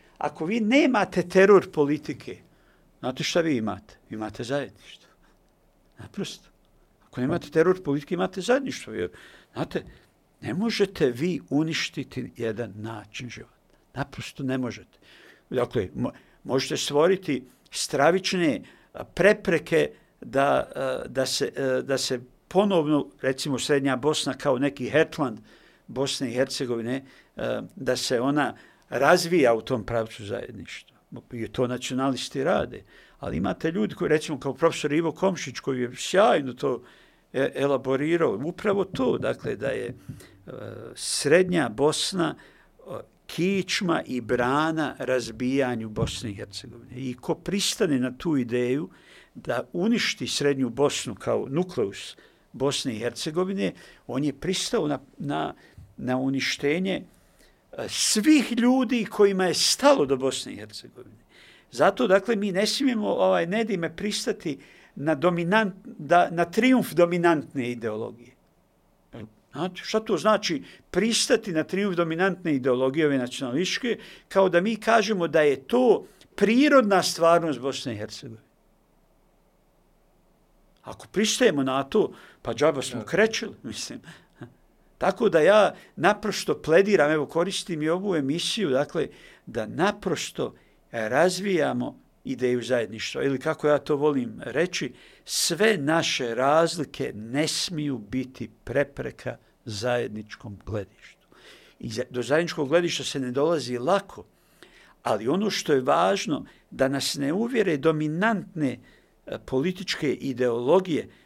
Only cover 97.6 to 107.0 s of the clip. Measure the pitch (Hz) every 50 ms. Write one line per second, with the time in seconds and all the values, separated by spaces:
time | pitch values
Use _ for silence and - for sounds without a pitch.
97.6 | - - 185 151 151 143 135 117 104 98 110 131 123 127 131 - 117 104 - _
98.6 | _ - 117 139 143 139 - - - 120 117 - - 120 117 - _ _ _ _
99.6 | _ 120 107 98 110 123 123 123 120 110 107 107 104 107 - - - 110 101 95
100.6 | - - 101 107 98 - _ _ - - - _ _ _ _ - - - - -
101.6 | - - _ - - 123 110 113 123 - 123 123 117 113 139 160 175 170 - -
102.6 | 147 131 151 175 175 165 - - 135 - - 147 131 123 123 135 143 165 175 151
103.6 | 127 120 123 120 123 151 190 196 196 - - - - _ _ _ _ _ _ _
104.6 | - - _ - - - _ _ - 127 123 104 110 120 151 190 214 208 - -
105.6 | - - 151 131 127 131 147 160 175 190 202 196 - - 147 123 - - - _
106.6 | _ _ - - 131 131 139 139